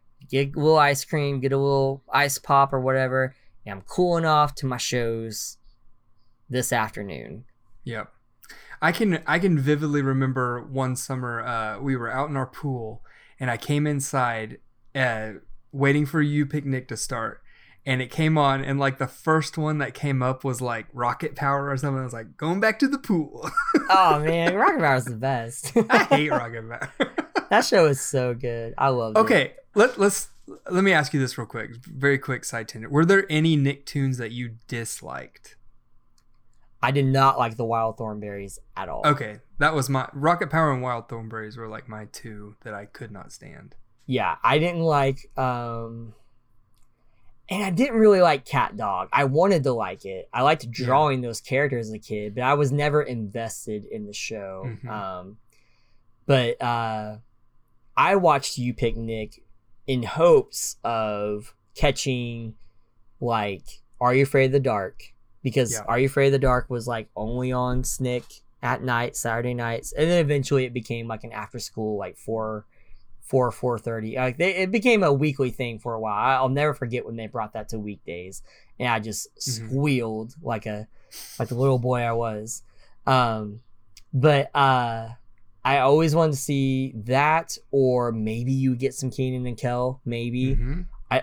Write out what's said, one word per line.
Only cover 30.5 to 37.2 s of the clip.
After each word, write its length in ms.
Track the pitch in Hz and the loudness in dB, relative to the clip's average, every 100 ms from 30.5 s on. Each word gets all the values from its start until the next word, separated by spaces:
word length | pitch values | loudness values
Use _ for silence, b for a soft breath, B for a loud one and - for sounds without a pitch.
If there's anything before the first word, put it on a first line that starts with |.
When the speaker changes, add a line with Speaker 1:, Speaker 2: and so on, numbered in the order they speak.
| - - | -16 -2
Speaker 2:
let 120 | 180 | 2
me 80 | 196 | 4
ask 220 | 165 139 | 4 2
you 60 | 143 | 0
this 180 | 127 - | -2 -4
real 80 | 113 | -10
quick. 240 | 113 107 117 - | -10 -12 -14 -16
Very 320 | 135 139 135 | 0 2 2
quick 260 | 139 123 | 0 -6
side 240 | - 117 110 | -6 -8 -10
tangent. 240 | 113 113 | -12 0
Were 120 | 143 170 | 4 6
there 180 | 196 190 | 4 4
any 260 | 156 165 151 | 2 4 4
Nicktoons 640 | 139 - - 143 135 127 | 2 -2 -6 -2 -2 -2
that 140 | 113 | -6
you 240 | 120 120 113 - | -8 -10 -12 -10
disliked? 920 | 117 113 - 80 67 64 _ - - - - _ - _ _ _ _ - - - - | -8 -6 -10 -10 -12 -14 _ -20 -20 -20 -20 _ -20 _ _ _ _ -20 -20 -20 -4
Speaker 1:
I 80 | 127 | 0
did 160 | 139 135 | 2 2
not 320 | 135 | 4